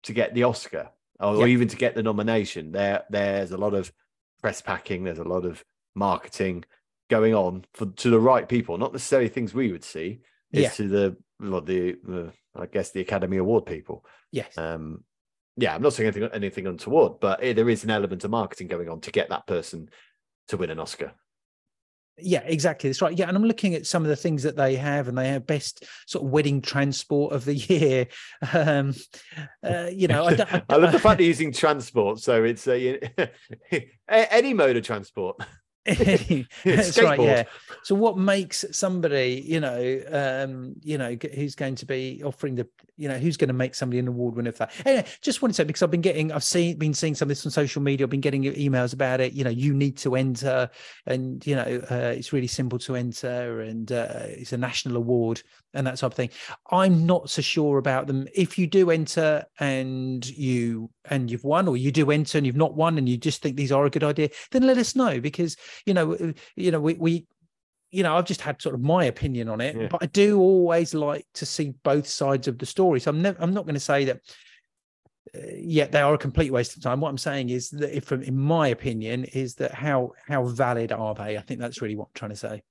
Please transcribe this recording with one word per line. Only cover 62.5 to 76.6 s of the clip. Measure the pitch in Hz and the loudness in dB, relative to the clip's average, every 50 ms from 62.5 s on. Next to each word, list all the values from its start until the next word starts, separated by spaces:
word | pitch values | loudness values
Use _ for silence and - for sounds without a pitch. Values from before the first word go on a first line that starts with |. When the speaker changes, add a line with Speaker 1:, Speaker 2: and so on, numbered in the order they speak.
| 123 | 2
Speaker 2:
not | 143 160 151 - | 2 2 2 2
won, | 151 156 165 160 156 | 2 2 2 2 2
and | 135 123 | 2 2
you | 123 | 0
just | 117 - 160 135 - | 0 0 -2 -2 -2
think | - 151 131 | -4 -4 -2
these | 139 143 127 | -2 0 2
are | 139 135 143 | 4 4 4
a | 143 | 4
good | - 156 160 | 2 2 0
idea, | 147 143 147 151 143 - - - - | 0 2 2 0 -2 -2 -8 -18 -2
then | - 262 254 | 2 4 4
let | 262 262 | 6 4
us | 247 233 - - | 4 2 0 2
know, | 254 254 226 156 123 | 2 2 2 0 0
because, | 117 147 - - 175 165 - _ - - - - - | -4 -4 -2 -2 -2 -2 -4 _ -16 -20 -20 -8 -2
you | - 190 | 0 2
know, | 180 165 160 170 | 2 2 2 0
uh, | 165 175 165 151 - - - _ | -2 -2 -4 -6 -8 -14 -18 _
you | - - 180 | -2 0 0
know, | 165 156 | 2 2
we, | 147 156 170 | 0 0 0
we, | 175 165 165 170 170 - _ _ _ _ _ _ _ _ _ _ _ _ _ | 2 2 0 0 0 -4 _ _ _ _ _ _ _ _ _ _ _ _ _
you | - 185 | -2 0
know, | 190 165 156 | 2 4 4
I've | 175 175 | 2 2
just | - 180 - | 0 -4 -6
had | - 151 135 _ | -4 -8 -8 _
sort | - 151 135 | -6 -6 -4
of | 123 | -2
my | 123 143 165 185 170 | 2 2 4 4 4
opinion | 127 - - - 147 131 120 113 113 | 2 0 -2 -4 -4 -4 -4 -4 -4
on | 110 110 | -4 -4
it, | 120 139 - | -4 -4 -4
Speaker 1:
Yeah. | 113 113 98 | -4 -4 -4
Speaker 2:
but | - 208 | -2 -4
I | 180 | -4
do | - _ 202 202 208 208 202 | 0 _ 4 6 6 6 6
always | 185 185 196 185 175 170 165 170 170 - | 6 8 8 6 6 4 4 2 2 0
like | - 156 151 147 147 147 - _ _ | -2 -2 -2 -2 -4 -6 -8 _ _
to | - 151 | -10 -8
see | - - - 156 143 127 _ | -8 -4 -4 -4 -6 -6 _
both | _ 151 139 147 143 | _ 2 2 2 2
sides | - - - 147 139 139 135 131 139 | -2 -4 -2 0 0 0 0 0 -4
of | 120 123 | -6 -6
the | 135 | -8
story. | - - - 190 180 156 127 | -6 0 2 4 4 4 2
So | - 156 | 0 0
I'm | 147 156 | 0 0
nev-, | 175 202 185 175 | 0 0 0 0
I'm | 165 175 190 | -2 0 0
not | 208 170 | -2 -2
gonna | 156 151 139 | -4 -4 -4
say | - - 147 139 139 | 0 0 2 2 2
that, | 131 127 - _ - - - _ - - _ _ _ _ _ _ _ _ _ _ _ _ _ _ - _ | 0 -2 -6 _ -20 -20 -20 _ -20 -20 _ _ _ _ _ _ _ _ _ _ _ _ _ _ -20 _
uh, | - - - - | -16 -16 -14 -14
yeah, | - - 170 160 151 143 | -12 -6 0 2 2 2
they | 139 - 147 | 4 4 4
are | 143 143 151 | 4 4 4
a | 143 | 2
complete | - 143 - - 160 135 | 0 0 0 0 0 2
waste | 131 120 | 2 0